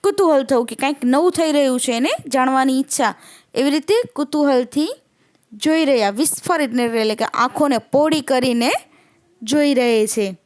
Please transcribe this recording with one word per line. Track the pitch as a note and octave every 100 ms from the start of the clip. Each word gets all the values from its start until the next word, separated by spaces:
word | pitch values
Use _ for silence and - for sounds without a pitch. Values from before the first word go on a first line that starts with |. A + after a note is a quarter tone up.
કુતૂહલ | G4 G4 F4+ C#4+
થવું | B3+ B3+ A#3
કે |
કાંઈક | - C4+ D4
નવું | B3 C4+ F4+
થઈ | D#4+ D#4+
રહ્યું | D4 C#4 B3
છે | C4
એને | A#3 D4 D#5 C#4+
જાણવાની | C4 C4 C4 C4+ C4
ઈચ્છા, | C4+ - A#3 - - - _
એવી | - C#4
રીતે | D4+ - A4 B4
કુતૂહલથી | - C#4+ D4+ C#4+ B3+ B3 - E4 C#5+ _ _ _ _ _
જોઈ | G#3+ D4+ D#4+
રહ્યા. | D4+ B3+ G3+
વિસ્ફારિત | G3+ D4 - - E4+ C#4
નેત્રે | A#3+ A#3 A3+
એટલે | A3
કે | A3
આંખોને | A3 - B3+ - D4 A#3+
પહોળી | - C#4 D#4 D#4+
કરીને | B3+ C4 B3+ A#3 A#3+ - - _ _ _ _ _
જોઈ | A3 D4 D4
રહે | C4+ A#3+ A3+ G#3+
છે. | - G3 F3+